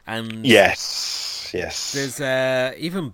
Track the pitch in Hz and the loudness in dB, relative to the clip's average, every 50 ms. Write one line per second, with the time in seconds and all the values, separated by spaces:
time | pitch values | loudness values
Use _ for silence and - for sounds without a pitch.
0 | _ - 110 113 113 113 110 110 113 131 110 101 98 85 82 - - - - - | _ -8 -6 -6 -6 -6 -8 -2 4 6 8 8 8 6 4 0 -4 -6 -6 -6
1 | - - - - - - - - - - - 92 87 82 - - - - - 139 | -6 -6 -6 -6 -8 -8 -8 -10 -10 -8 -6 -6 -6 -6 -6 -8 -8 -4 -4 -4
2 | 139 135 120 - 143 131 131 131 131 131 131 127 127 131 127 - 151 170 175 196 | -4 -4 -4 -4 -2 0 0 2 2 2 2 2 0 0 -4 -6 -6 -4 -4 -4
3 | 170 123 | -4 -6